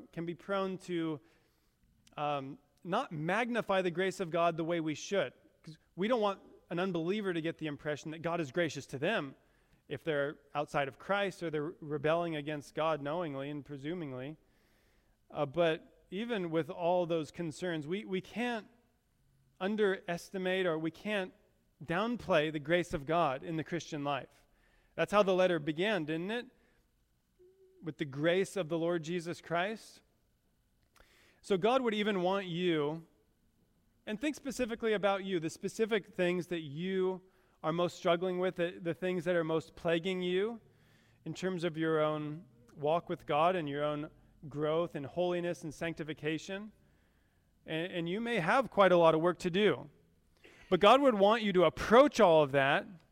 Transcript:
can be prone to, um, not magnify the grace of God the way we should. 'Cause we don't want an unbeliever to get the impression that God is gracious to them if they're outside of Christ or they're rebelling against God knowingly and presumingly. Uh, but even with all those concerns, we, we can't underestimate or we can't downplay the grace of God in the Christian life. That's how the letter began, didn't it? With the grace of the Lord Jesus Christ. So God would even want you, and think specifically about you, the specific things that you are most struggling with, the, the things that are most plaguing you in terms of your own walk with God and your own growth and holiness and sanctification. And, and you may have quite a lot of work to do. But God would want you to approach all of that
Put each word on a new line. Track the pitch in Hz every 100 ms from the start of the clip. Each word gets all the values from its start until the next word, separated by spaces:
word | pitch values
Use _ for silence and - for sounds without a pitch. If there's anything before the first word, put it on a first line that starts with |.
| -
can | 170
be | 170
prone | 165 - 196 190 185
to, | - 175 160 151 _ _ _ _ _ _ _ _ _ -
um, | 147 143 135 - _ _
not | 175 208 285
magnify | 151 160 208 240 233 - 190
the | 180
grace | 165 190 175
of | 170
God | 170 170 165
the |
way | 160 175
we | 156
should. | 143 - 196 127 - _ _
'Cause | 165 156 _ 160
we | 214
don't | 247
want | 202 190 - - -
an | 175
unbeliever | 190 170 165 214 196
to | 170
get | 160 160
the | 156
impression | 143 151 147 160
that | 160
God | 165 170
is | 139
gracious | 175 160 143 -
to | 131
them | 170 220 139 - _ _ _ _ -
if | 147
they're | 165 143 143 - _
outside | 147 151 151 135
of | -
Christ | - 202 196 -
or | 170
they're | 151 151 -
rebelling | 151 147 151 170 170 151
against | 147 147 - 151
God | 160 151
knowingly | 143 170 165 135 143
and | 147
presumingly. | 135 143 147 180 147 127 139 156 _ _ _ _ _ _ _ _ -
Uh, | -
but | 143 156 170 160 - _ -
even | 185 240 214 170
with | 165 143
all | 180 170 180 170
those | 165 147
concerns, | - 165 - 180 160 143
we, | 196
we | 208 190
can't | - 208 247 233 - _ _ _ _ _ _ _ _ -
underestimate | 190 214 202 185 - 170 - 190 185 185 180
or | 156
we | 160
can't | - 208 208 185 - _ _ _ -
downplay | 165 170 226 240 - 165 156
the | 156
grace | 139 175 165
of | 170 139
God | 170 151 135
in | 175 160
the |
Christian | - 165 - 151
life. | 143 139 - _ _ _ _ _ _
That's | - 165
how | 202
the | 196
letter | 180 185 165
began, | 147 151 208 196
didn't | 151 160 185
it? | 240 240 _ _ _ _ _ _ _ _ _ - _ - 370
With | 165 -
the |
grace | 151 135 165 185 185 196
of | 156
the | 165
Lord | 170 175
Jesus | 151 175 165 160
Christ. | - 170 196 220 - - _ _ _ _ _ _ _ _ _ _ - _ _ _
So | - 190
God | 214 262
would | 240
even | 214 208 190
want | 180 196 180
you, | 170 180 156 147 165 165 _ _ _ _ _ _ _ _ _
and | - 214
think | 302
specifically | - 269 220 233 233 226
about | 208 196 196
you, | 190 180
the | 160
specific | - 190 - 220 220 - -
things | 175 180 156
that | 170
you | 151 147 185 190 185 185 - _ _ _
are | 160
most | 165 175 -
struggling | 185 170 185 180
with, | 185 175
the, | 170 196
the | 170
things | - 185 185
that | 165 175
are |
most | 160 160 - -
plaguing | 170 170 190 185
you | 180 185 214 233 - _ _ _ _ _
in | 165
terms | - 180 180
of | 170 156
your | 160 156
own | 151 156 151 156 - - - -
walk | 143 170 -
with | 170 -
God | 147 170
and | 190 147
your | 143
own | 151 147 151 - - _ 143
growth | 143 151 160 170 147
and | 135
holiness | 170 180 175 170 165
and | 160
sanctification. | - 165 160 156 156 151 156 - 196 214 - _ _ _ _ _ _ _ _
And, | - 160 180
and | 185 170
you | 202
may | 233 226
have | 165 254 220
quite | 196 185
a | 175
lot | 165
of | 156
work | 175 165
to | 175
do. | 175 208 127 - - _ _ _ _ - - -
But | 180
God | 202 269
would | 277
want | 208 202 233
you | 208
to | 180
approach | 160 - - 233 294 -
all | 185 160
of | 143
that | 139 139 170 214 175 _